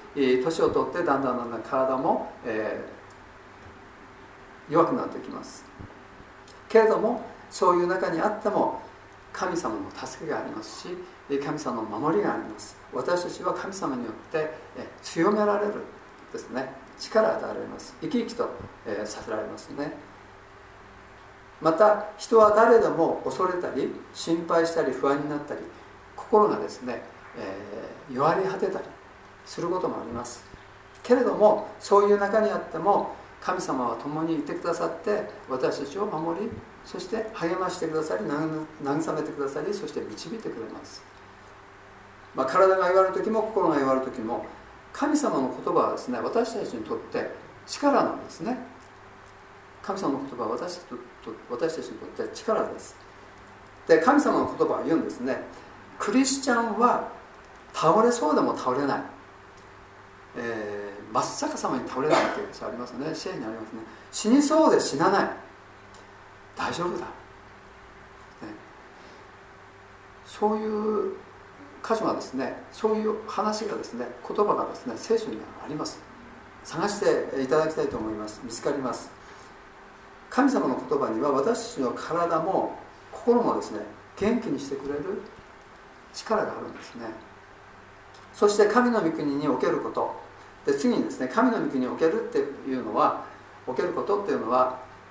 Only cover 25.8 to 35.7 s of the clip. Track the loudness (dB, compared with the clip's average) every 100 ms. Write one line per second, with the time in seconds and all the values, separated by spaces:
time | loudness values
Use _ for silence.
25.8 | -20 -20 -18 -16 4 6 6 4 -4 -8
26.8 | -8 -8 -10 -18 -16 -12 -10 -10 -10 -10
27.8 | -12 -14 -10 0 2 2 0 0 -2 -2
28.8 | -8 -14 -20 -20 -20 -20 -12 -6 -2 0
29.8 | -2 -4 -6 -8 -8 -12 -16 -20 -20 -20
30.8 | -20 -12 4 4 4 6 6 6 0 -10
31.8 | 4 6 8 6 4 4 2 0 -4 -2
32.8 | 2 2 0 -8 -16 -8 -4 -2 -2 -2
33.8 | -2 -4 -4 -2 0 -2 -2 -4 -2 -2
34.8 | -2 -2 -2 -2 -2 -10 -6 0 0